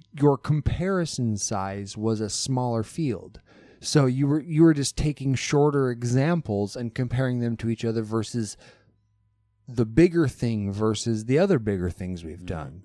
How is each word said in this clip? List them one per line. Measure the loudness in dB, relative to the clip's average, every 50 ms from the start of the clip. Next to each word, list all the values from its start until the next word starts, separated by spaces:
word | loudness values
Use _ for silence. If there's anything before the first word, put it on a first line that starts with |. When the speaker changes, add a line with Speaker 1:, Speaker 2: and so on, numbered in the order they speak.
| -10 _ -2
Speaker 1:
your | 4 4 4 4
comparison | 4 0 0 0 0 2 -2 -2 -2 -2 -2 0 0 -2 -2 -2 -2 -2 -2 0
size | -2 -2 -4 -4 -4 -4 -6 -6 -8 -10 -10 -8
was | -2 0 0 0 0
a | -2 -4
smaller | -4 -6 -4 -2 -2 -2 0 0 -2 -2 -4
field. | -4 -4 -4 -2 -2 -2 -4 -8 -14 -20 -20 _ _ -20 -20 -20 -20 -20 _
So | -8 2 2 4 4
you | 4 2 2 2
were, | 2 2 0
you | -2 -2 4 6 8
were | 8 8
just | 4 0 -2 -2
taking | 0 -2 -2 -2 -2 0 0 0
shorter | 0 0 2 2 4 4 4 2 2 0 0
examples | -2 -2 -2 0 2 2 4 4 2 0 0 -2 -2 -2 -2 -2 -4
and | -6 -8 -6 -4
comparing | -4 -4 -2 0 -2 0 0 0 0
them | -2 -2 -2
to | -2 -2 -2
each | -2 -2 -2
other | -2 -2 -2
versus | -2 -2 -2 -2 -2 -2 -4 -4 -4 -4 -8 -14 -20 -20 -20 _ _ _ _ _ _ _ _ _ _ _ _ _ _ _ _ _ _
the | -8 -2 -2 -2
bigger | 2 4 4 4 4 4 2 0
thing | 0 0 -2 -2 -2 -2 -2 -2 -4
versus | -2 0 0 0 0 0 -2 -2 -2 -2 -2
the | 0 2 2
other | 4 4 2 2
bigger | 2 0 -2 0 -2 -4
things | -4 -6 -8 -8 -8 -8 -10
we've | -12 -14
Speaker 2:
Mm-hmm. | -12 -10
Speaker 1:
done. | -8 -8 -8 -8 -10 -14 -16